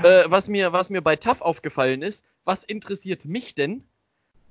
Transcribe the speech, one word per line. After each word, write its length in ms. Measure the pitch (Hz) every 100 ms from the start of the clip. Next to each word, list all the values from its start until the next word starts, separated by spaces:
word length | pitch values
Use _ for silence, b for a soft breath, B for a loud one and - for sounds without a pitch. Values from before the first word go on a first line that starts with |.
äh, 220 | 175 185 160
was 220 | 190 196
mir, 240 | 202 185
was 180 | 175 185
mir 120 | 190
bei 120 | 156 156
taf 240 | 226 254
aufgefallen 640 | 170 156 151 - 131 131
ist, 220 | 175 214 _ _
was 200 | - 190
interessiert 600 | - 214 - 196 190 175
mich 300 | 147 214 247
denn, 300 | - 143 247 _ _ _ _ _ _ _